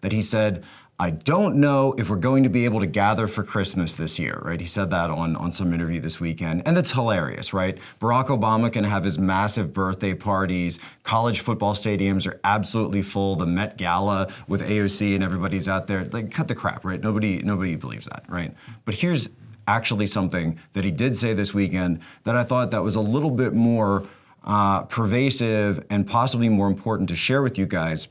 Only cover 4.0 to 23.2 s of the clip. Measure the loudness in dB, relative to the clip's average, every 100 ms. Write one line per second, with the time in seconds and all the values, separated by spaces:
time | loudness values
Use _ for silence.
4 | -4 -4 -4 -6 -6 -6 -4 -2 0 0
5 | 0 -2 -2 -2 -4 -2 -2 0 -2 -2
6 | -4 -6 -6 -4 -2 -2 2 2 2 0
7 | 0 0 -2 -6 -6 -2 -2 -4 -12 -4
8 | 0 2 2 0 2 2 2 2 0 0
9 | 0 0 2 2 0 0 -4 -2 -2 -2
10 | -2 -2 -2 0 0 0 -2 -4 -14 -16
11 | -2 0 2 0 -2 0 0 0 -2 0
12 | 2 0 -2 -2 0 2 0 -2 0 0
13 | -2 -2 0 0 0 0 -2 -4 -2 0
14 | 2 0 -2 -6 -4 -4 0 0 0 0
15 | 0 2 0 -2 -2 -2 -2 -2 -2 -4
16 | -2 -6 -6 -4 -4 -2 -2 -4 -6 -4
17 | 0 0 0 0 0 0 -2 -4 -6 -12
18 | -12 -14 -10 -8 -8 -10 -18 -14 -8 -2
19 | 0 0 -4 -12 -20 -10 0 0 2 0
20 | 0 0 0 0 -2 -4 -6 -4 -2 0
21 | 0 0 0 0 0 0 0 0 0 -2
22 | -4 -10 -2 0 2 0 2 0 0 0
23 | 0 0